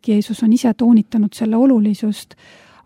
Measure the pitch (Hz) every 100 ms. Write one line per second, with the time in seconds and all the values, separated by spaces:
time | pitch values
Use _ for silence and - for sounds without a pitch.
0 | - 208 208 208 226 240 240 214 240 226
1 | - 226 208 - 226 226 269 240 208 196
2 | 214 208 - _ - - _ _